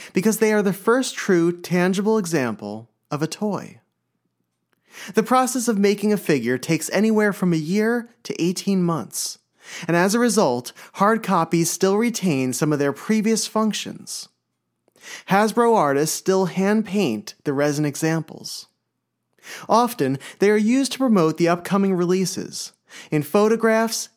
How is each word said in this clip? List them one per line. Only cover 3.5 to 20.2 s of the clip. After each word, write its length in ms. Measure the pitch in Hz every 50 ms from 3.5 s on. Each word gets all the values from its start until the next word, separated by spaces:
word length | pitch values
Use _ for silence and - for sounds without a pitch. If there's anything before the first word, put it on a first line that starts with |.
| 190 135 - - - - _ _ _ _ _ _ _ _ _ _ _ _ _ _ _ _ _ _ _ _ _ _ - - - - -
The 80 | 220
process 460 | 214 - 247 254 262 240 247 262 226 240
of 100 | 226 196
making 340 | 202 202 202 202 - 214
a 60 | 208 202
figure 400 | - - 156 135 113 120 127 127
takes 320 | - - 165 156 - -
anywhere 420 | - 185 214 220 220 214 214 208
from 220 | 190 - 190 180 165
a 40 | 160
year 520 | 151 156 185 208 214 226 240 240 226 - _ _ -
to 180 | - - -
eighteen 400 | 160 175 180 - - 196 196 190
months, 560 | 180 170 165 143 95 - - - - - - - _ _ _ _ - - - - - -
and 80 | 165
as 200 | 170 180 202 196
a 40 | 233
result, 540 | 247 240 185 214 190 143 120 123 123 - - - - - -
hard 280 | - 196 208 226 220
copies 480 | 220 185 190 170 165 - - 165 165 160
still 260 | - - 190 190 196
retain 580 | 208 233 240 233 - 185 190 143 131 131 127 120
some 200 | - 160 151 151
of 60 | 139
their 140 | 143 143 139
previous 520 | - - - 220 220 190 226 226 214 -
functions. 840 | - - 220 220 214 202 - - - - - - - - - - - _ _ _ _ _ _ _ _ _ _ _ _ _ _ - - - - - -
Hasbro 480 | 185 196 214 226 220 240 233 233 226
artists 420 | 202 156 143 139 139 156 156 - -
still 280 | - - 190 190 190
hand 420 | 170 156 180 190 196 214 220 214 208
paint 480 | 180 214 190 135 110 104 104 - - _ -
the 100 | 151 139
resin 320 | 135 147 147 143 147 151
examples. 800 | 147 - - 160 160 160 165 156 - - - - - - - - - _ _ _ _ _ _ _ _ _ _ _ _ _ _ - - - - - -
Often, 480 | 190 226 247 233 - - 143 131 135 135